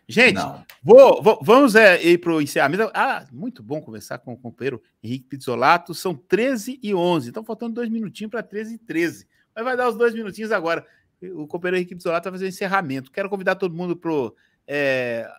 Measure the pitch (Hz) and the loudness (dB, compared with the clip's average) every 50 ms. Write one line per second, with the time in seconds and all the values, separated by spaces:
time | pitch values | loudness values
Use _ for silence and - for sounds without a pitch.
0 | _ _ 123 196 247 247 196 190 - - - - - _ - _ _ 139 214 262 | _ _ 0 2 4 4 4 0 -4 -6 -8 -14 -18 _ -20 _ _ 8 10 10
1 | 277 233 - - 139 196 214 - 139 147 220 262 294 254 190 220 226 202 180 160 | 10 10 8 6 4 2 2 2 4 4 6 6 6 6 6 8 8 8 6 6
2 | 143 170 175 175 - 170 165 160 151 143 - 170 147 139 151 190 220 202 - - | 4 4 4 4 2 -2 -2 0 -2 -2 0 0 0 0 0 -2 -4 -4 -2 -2
3 | 220 269 262 - - - 120 123 185 254 240 - 214 208 143 156 - - 110 107 | -2 -2 -2 -6 -8 -14 -16 -14 -12 -12 -14 -14 -14 -12 -12 -12 -12 -12 -16 -18
4 | - - 131 135 - 131 120 - _ 117 113 _ 117 135 131 113 - _ _ _ | -14 -14 -14 -14 -14 -16 -18 -16 _ -18 -14 _ -8 -8 -8 -8 -16 _ _ _
5 | _ 110 123 135 131 _ - 135 - - 123 117 127 143 165 175 170 - 170 - | _ -12 -10 -10 -12 _ -18 -12 -8 -6 -4 0 2 2 2 2 0 -6 -14 -8
6 | - 190 175 131 _ _ - 185 226 269 269 226 196 - 254 - - 208 202 180 | -8 -8 -8 -8 _ _ 0 0 0 0 -2 -4 -6 -10 -14 -12 -8 -4 -2 -2
7 | 170 180 175 160 123 120 - 220 220 - 226 208 233 233 226 233 240 226 226 233 | 0 0 0 -2 -2 -6 -10 -14 -12 -12 -12 -10 -10 -10 -8 -8 -6 -6 -6 -6
8 | 220 185 - - 208 220 208 226 208 - - 208 220 220 226 226 _ _ 151 160 | -8 -8 -10 -12 -14 -10 -10 -10 -12 -10 -10 -12 -10 -10 -14 -18 _ _ -4 -4
9 | 170 165 - - - _ _ _ _ _ _ 220 226 254 254 247 247 247 226 202 | -4 -4 -4 -10 -20 _ _ _ _ _ _ -10 -6 -6 -4 -2 -2 -2 0 0
10 | 240 240 220 226 220 202 180 196 220 214 226 196 160 165 170 170 165 _ _ _ | 0 0 0 -2 -10 -12 -10 -10 -6 -4 -4 -4 -2 -2 -4 -4 -6 _ _ _
11 | _ _ _ _ - 180 185 156 151 147 - 175 170 180 180 185 180 180 190 175 | _ _ _ _ -18 -16 -14 -14 -12 -10 -10 -8 -6 -4 -2 -2 -4 -6 -10 -10
12 | - 180 165 170 170 196 185 185 190 190 185 - 208 185 190 196 185 143 131 135 | -6 -4 -4 -4 -4 -6 -10 -8 -10 -10 -8 -8 -6 -2 -2 -2 -2 -2 -8 -8
13 | 131 - _ - 196 190 202 196 185 190 190 185 196 185 160 165 180 180 170 170 | -10 -10 _ -8 -6 -6 -6 -4 -2 -2 -2 -2 -4 -6 -6 -6 -6 -6 -6 -6
14 | - 165 160 147 127 107 - _ _ _ _ _ _ - 139 147 143 135 135 131 | -4 -4 -2 -2 -2 -4 -8 _ _ _ _ _ _ -8 -6 -2 -2 0 0 -2
15 | 123 120 117 117 113 - - | -2 -4 -4 -6 -8 -10 -14